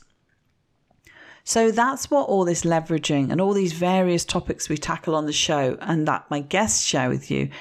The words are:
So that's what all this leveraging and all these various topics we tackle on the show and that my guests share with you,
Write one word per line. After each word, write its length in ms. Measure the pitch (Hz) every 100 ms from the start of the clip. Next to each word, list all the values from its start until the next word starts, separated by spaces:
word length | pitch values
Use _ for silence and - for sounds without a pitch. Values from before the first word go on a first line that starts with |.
| _ _ _ _ _ _ _ _ _ _ _ - - -
So 280 | - 233 226
that's 400 | 220 247 269 -
what 160 | 285 -
all 160 | 196
this 200 | 175 165
leveraging 680 | 170 165 160 160 156 143 135
and 80 | 160
all 140 | 196
these 180 | 202 180
various 540 | 160 175 190 180 170 -
topics 420 | 180 - - -
we 100 | 151
tackle 380 | - 165 - 156
on 100 | 151
the 60 |
show 460 | 147 - 147 131 139
and 260 | - 160 151
that 240 | 120 -
my 120 | 147
guests 420 | 143 185 214 -
share 240 | - 139 127
with 240 | 139 -
you, 180 | 139 139 -